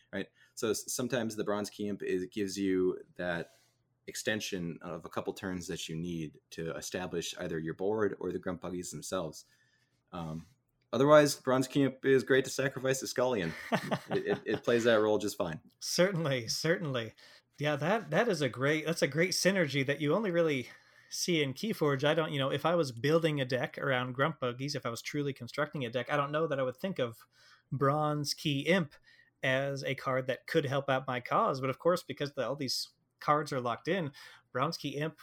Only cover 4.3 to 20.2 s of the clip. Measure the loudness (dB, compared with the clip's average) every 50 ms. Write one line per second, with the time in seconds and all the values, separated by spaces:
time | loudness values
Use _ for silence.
4.3 | -2 -2 -2 -4 -6 -4 -4 -6 -8 -8 -10 -10 -10 -10 -10 -8 -8 -6 -6 -6
5.3 | -6 -6 -6 -6 -6 -6 -6 -6 -8 -8 -6 -8 -6 -6 -6 -6 -6 -6 -6 -8
6.3 | -10 -16 _ _ -12 -8 -8 -8 -8 -8 -10 -8 -6 -6 -6 -4 -4 -4 -6 -6
7.3 | -8 -8 -8 -6 -6 -4 -4 -6 -6 -4 -2 -2 0 2 0 0 -2 -2 -6 -6
8.3 | -4 -4 -4 -4 -6 -6 -6 -8 -8 -6 -8 -8 -10 -10 -8 -4 -4 -4 -4 -4
9.3 | -8 -12 -18 _ _ _ _ _ _ _ _ _ _ _ _ _ -10 -8 -8 -6
10.3 | -8 -10 -10 -14 _ _ _ _ _ _ _ -4 2 4 6 10 10 10 10 8
11.3 | 2 -2 0 2 2 2 2 2 2 2 2 2 2 0 4 6 6 6 6 6
12.3 | 4 4 4 2 -2 -2 -2 -2 -2 -2 0 0 0 0 -2 -4 0 0 2 2
13.3 | 2 0 0 -2 -4 -6 -6 -2 -2 -2 0 -2 -4 -4 -4 -4 -4 -2 0 0
14.3 | -2 -2 0 -4 -4 -2 0 2 2 4 6 6 6 6 6 4 2 2 0 -2
15.3 | -2 -2 -4 -4 -4 -8 _ -16 _ -12 -8 -4 2 2 2 2 2 0 -2 0
16.3 | -2 -2 -2 -4 -6 -2 0 0 0 0 0 -4 -4 -4 -4 -6 -10 _ -20 -20
17.3 | -20 -20 _ _ _ -4 -2 -2 -2 0 0 0 0 0 0 0 0 2 2 2
18.3 | 2 2 0 -2 0 0 0 2 2 2 0 -2 0 0 0 0 2 2 2 2
19.3 | 2 4 4 4 4 4 2 2 2 0 0 0 0 0 2 2 2 2